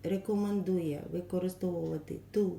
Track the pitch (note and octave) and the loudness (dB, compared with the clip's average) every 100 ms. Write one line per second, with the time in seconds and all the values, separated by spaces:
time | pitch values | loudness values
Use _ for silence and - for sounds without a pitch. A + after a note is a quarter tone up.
0 | E3 F#3+ - G#3 G3+ G3+ F3+ F#3 E3 C#3+ | 0 -2 2 2 2 2 2 2 2 -2
1 | - E3+ F3+ F3+ F#3 F#3 F#3 E3+ D#3+ D#3+ | -4 -6 -2 0 0 0 -2 0 -2 -4
2 | - - - G#3 G3 | -6 -10 -2 2 2